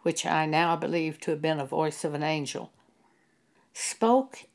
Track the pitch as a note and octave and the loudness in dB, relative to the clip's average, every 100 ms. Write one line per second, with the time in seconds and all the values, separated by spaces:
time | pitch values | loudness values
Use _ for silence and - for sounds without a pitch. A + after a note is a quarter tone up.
0 | E3+ E3 E3 D#3 D#3 D#3 E3+ E3 F3+ E3 | -2 -2 0 0 2 2 2 0 0 -2
1 | D#3+ D#3 - D3+ D#3+ D3+ C3+ D#3 D#3 - | -2 -4 -4 -2 0 -2 -2 -2 -2 -2
2 | D#3+ D3 D3+ D#3 C#3 - A#2 _ _ _ | -4 -2 -2 -2 -4 -8 -10 _ _ _
3 | _ _ _ _ _ _ _ - - - | _ _ _ _ _ _ _ -10 -8 0
4 | A3+ B3+ C4+ - - | 4 4 4 -6 -16